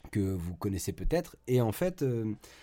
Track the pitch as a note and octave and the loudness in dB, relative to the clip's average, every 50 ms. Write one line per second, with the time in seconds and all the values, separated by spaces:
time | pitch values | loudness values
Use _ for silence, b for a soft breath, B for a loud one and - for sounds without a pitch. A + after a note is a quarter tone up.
0 | - - - G#2+ G2 F#2+ F#2+ F#2 E2 F2 F2 - - G#2 G2 F2+ - - F2+ - | -12 -4 0 0 2 2 0 -2 -4 -4 -6 -4 -2 -2 -2 -2 -4 -4 -4 -2
1 | F#2 - D#3+ E3+ E3+ - - - _ - B2+ B2 A#2+ A2 G#2 - F3+ F#3 F3 - | 0 2 2 2 0 -2 -8 -12 _ 2 4 4 4 4 2 0 0 -2 0 0
2 | C#3+ C3 A#2+ A#2 A2+ A2 G#2 B B B B B | -2 0 0 0 -2 -2 -4 B B B B B